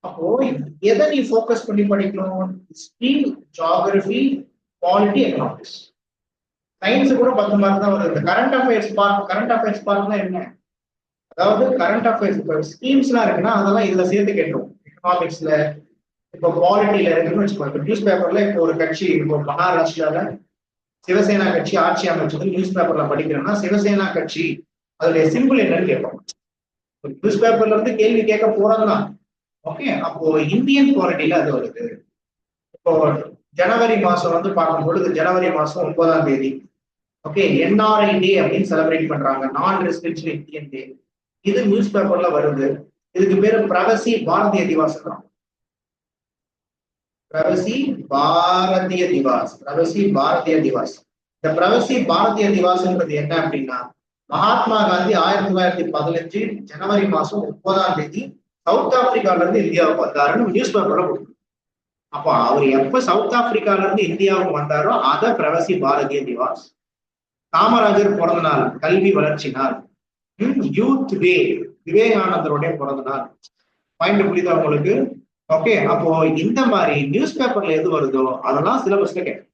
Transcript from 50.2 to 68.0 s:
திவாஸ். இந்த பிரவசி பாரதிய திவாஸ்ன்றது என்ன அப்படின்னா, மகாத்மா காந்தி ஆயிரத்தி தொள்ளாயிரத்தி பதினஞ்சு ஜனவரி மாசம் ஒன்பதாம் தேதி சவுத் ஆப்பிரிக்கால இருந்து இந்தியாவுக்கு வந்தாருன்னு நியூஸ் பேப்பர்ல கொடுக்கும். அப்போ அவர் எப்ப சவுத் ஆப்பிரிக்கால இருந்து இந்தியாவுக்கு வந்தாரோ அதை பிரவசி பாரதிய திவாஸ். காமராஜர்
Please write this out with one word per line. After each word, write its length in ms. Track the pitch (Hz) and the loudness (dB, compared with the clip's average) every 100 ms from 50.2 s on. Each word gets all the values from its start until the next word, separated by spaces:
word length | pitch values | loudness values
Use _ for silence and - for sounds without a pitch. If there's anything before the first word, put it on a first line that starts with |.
| 147 170 160 160 | 2 0 2 0
திவாஸ். 300 | 135 127 - - _ _ _ _ | 0 -2 -6 -12 _ _ _ _
இந்த 120 | - 160 | -2 0
பிரவசி 380 | 185 240 - 254 185 | 2 2 2 0 0
பாரதிய 340 | 170 220 208 202 190 | 2 2 2 2 2
திவாஸ்ன்றது 580 | 180 180 185 180 160 147 | 2 2 0 0 -2 -4
என்ன 120 | 147 165 | -2 -2
அப்படின்னா, 360 | 160 143 131 127 123 _ _ _ _ | -2 -4 -6 -8 -10 _ _ _ _
மகாத்மா 480 | 156 202 240 226 214 202 | 0 2 2 0 2 2
காந்தி 220 | 180 190 185 165 | 0 0 2 2
ஆயிரத்தி 240 | 202 196 | 0 0
தொள்ளாயிரத்தி 360 | 185 180 180 160 151 | 0 0 0 -4 -4
பதினஞ்சு 440 | 170 165 165 208 226 - - | -2 -4 -4 -6 -6 -8 -14
ஜனவரி 360 | 160 196 208 196 202 | -10 -2 0 2 0
மாசம் 280 | 196 208 - | -2 -4 -6
ஒன்பதாம் 480 | - 190 190 185 156 | -6 -2 0 0 -2
தேதி 240 | 151 214 269 - _ _ - | -4 -8 -12 -18 _ _ 0
சவுத் 280 | 233 - 254 | 0 2 2
ஆப்பிரிக்கால 420 | 254 240 196 175 | 2 2 0 2
இருந்து 180 | 180 208 170 | 2 2 0
இந்தியாவுக்கு 400 | 165 160 - - | 2 2 0 -2
வந்தாருன்னு 500 | 143 143 233 220 202 | 0 0 2 0 0
நியூஸ் 180 | - 208 | 0 -2
பேப்பர்ல 280 | - 220 196 | 0 -2 -2
கொடுக்கும். 280 | - - _ _ _ _ _ _ _ _ 143 | -6 -10 _ _ _ _ _ _ _ _ -6
அப்போ 160 | 156 131 120 | 0 0 2
அவர் 180 | 143 139 135 | 2 2 2
எப்ப 240 | 135 254 208 | 2 0 2
சவுத் 280 | 190 208 240 | 0 2 0
ஆப்பிரிக்கால 440 | 240 220 208 190 196 | 0 0 0 0 0
இருந்து 220 | 214 175 | 0 -2
இந்தியாவுக்கு 480 | 165 196 190 175 147 | 0 0 2 0 -4
வந்தாரோ 360 | 147 151 196 226 135 | -2 0 0 0 0
அதை 180 | - 240 - | 0 0 0
பிரவசி 360 | 151 165 165 180 135 | 0 0 0 0 0
பாரதிய 360 | 143 139 143 127 | 0 -2 -4 -4
திவாஸ். 340 | 117 127 - - _ _ _ _ _ _ _ _ | -6 -6 -6 -14 _ _ _ _ _ _ _ _
காமராஜர் 640 | 165 220 240 208 196 | 2 4 4 4 4